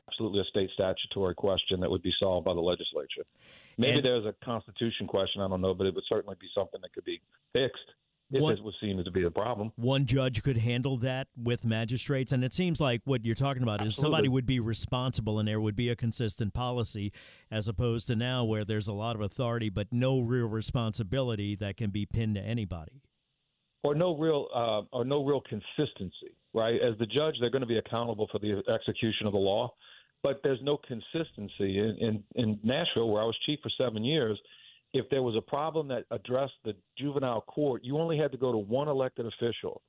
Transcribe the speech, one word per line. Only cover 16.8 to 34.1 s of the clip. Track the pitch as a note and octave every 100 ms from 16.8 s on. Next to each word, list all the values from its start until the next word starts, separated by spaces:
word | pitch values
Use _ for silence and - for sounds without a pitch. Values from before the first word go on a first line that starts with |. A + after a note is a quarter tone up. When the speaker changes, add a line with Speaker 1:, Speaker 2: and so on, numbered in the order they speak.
| A2 G#2+ G2+ - - - -
Speaker 2:
as | A2 G#2
opposed | F#2+ B2 A#2 -
to | A2
now | B2 B2+
where | A2+ A2
there's | G#2 G#2+ G2+
a |
lot | G2+ A2+ A2
of |
authority | G#2 - A#2+ A#2 A2
but | F#2+ G2+
no | A#2+ B2+ C3
real | A#2 B2+ A#2
responsibility | A2 G#2+ B2 A2 G#2 G2 C3 B2+ G#2+ G#2 G2+
that | G2+ G2
can | G#2+
be | G#2 G2+
pinned | - A2+ G2+
to |
anybody. | G2+ A#2 G2 E2+ D#2 C#3 _ _ _ _ _ _ _ _
Speaker 1:
Or | C#3+
no | D3 F3+ D3+
real, | D#3+ D3 -
uh, | B2 A#2 G#2+ G#2 B2+
or |
no | B2 C#3+ C#3
real | C#3
consistency, | - G#2+ - - C#3 - F#2 - - - _
right? | A2+ A2+ A#2
As | B2 A2
the | A2
judge, | A#2+ D#3 B2+
they're | A#2+
gonna | C3+ A#2+
be | A2
accountable | - A#2 A#2 G#2 G#2+
for | G#2
the | G#2 G2+ G#2+
execution | A2+ - G#2+ A2+ - G#2+
of |
the | G2
law, | G2 G#2 B2 - - - _ _
but | C#3 C#3
there's | C#3+ B2+
no | C#3 D3
consistency. | - A#2 - E3 D#3 - G2+ - G2 G2
In, | A2 -
in, | A2+ G#2+ - -
in | A2+ G#2
Nashville, | A2 C#3+ F3 A#2 A#2
where | G#2
I | A2+
was | A2
chief | - D3+
for | A2+ -
seven | B2 A2
years, | A#2